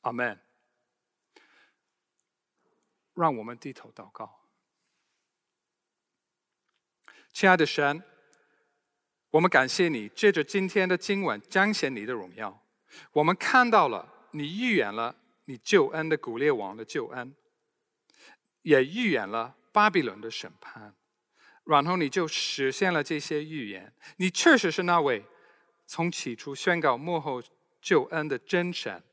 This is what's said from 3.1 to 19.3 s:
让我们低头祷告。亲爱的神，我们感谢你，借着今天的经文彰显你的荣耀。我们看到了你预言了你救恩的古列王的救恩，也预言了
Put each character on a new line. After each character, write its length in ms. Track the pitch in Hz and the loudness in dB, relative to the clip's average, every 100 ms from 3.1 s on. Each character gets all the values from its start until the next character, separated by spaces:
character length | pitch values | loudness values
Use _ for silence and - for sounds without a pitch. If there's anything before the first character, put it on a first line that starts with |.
| - | -2
让 200 | 165 123 | 0 0
我 80 | |
们 140 | 110 120 | -8 -12
低 160 | 143 | -14
头 180 | 127 - | -16 -20
祷 180 | - 92 | -20 -20
告。 360 | - 107 _ _ _ _ _ _ _ _ _ _ _ _ _ _ _ _ _ _ _ _ _ _ _ _ _ _ _ - - _ | -16 -16 _ _ _ _ _ _ _ _ _ _ _ _ _ _ _ _ _ _ _ _ _ _ _ _ _ _ _ -20 -20 _
亲 160 | - 190 | 2 6
爱 80 | 185 | 6
的 80 | 151 | 4
神， 360 | - 143 151 - _ _ _ _ _ _ _ _ _ _ _ _ | 2 0 -2 -10 _ _ _ _ _ _ _ _ _ _ _ _
我 80 | 156 | 2
们 100 | 180 | 4
感 180 | 156 127 | 4 2
谢 220 | - 175 | 2 0
你， 180 | 135 104 | 0 -8
借 220 | - 214 | 2 2
着 120 | 196 | 4
今 240 | - 196 190 | -2 -2 -2
天 200 | 202 185 | 0 0
的 80 | 180 | -2
经 280 | - 196 | -2 -2
文 180 | 180 202 | -2 -4
彰 320 | - 190 202 | -4 0 0
显 200 | 208 143 | 0 -4
你 120 | 123 107 | -4 -8
的 80 | |
荣 200 | 123 90 92 | -8 -10 -12
耀。 280 | 107 98 _ _ _ - - | -12 -14 _ _ _ -20 -4
我 120 | 147 | 0
们 120 | 156 190 | 2 2
看 340 | - 254 247 | 4 4 6
到 180 | 220 151 | 6 4
了 420 | 104 - - _ | 0 -8 -20 _
你 280 | 151 147 190 | -10 -8 -4
预 180 | 247 196 | 0 2
言 160 | 107 | 0
了 200 | 107 117 - _ _ - | -2 -6 -8 _ _ -16
你 120 | 123 | -16
救 300 | - 196 135 | 2 4 4
恩 200 | 160 160 | 0 -2
的 80 | 156 | -2
古 220 | - 117 | -2 -2
列 140 | 143 | 0
王 260 | 127 98 107 | 0 -4 -12
的 80 | 110 | -10
救 220 | 147 117 | -8 -8
恩， 280 | 127 123 143 _ _ _ _ _ _ _ _ - _ _ _ | -10 -12 -16 _ _ _ _ _ _ _ _ -20 _ _ _
也 240 | - 139 131 | 2 4 4
预 260 | 196 233 | -2 -2
言 160 | 135 | -2
了 300 | 98 | -2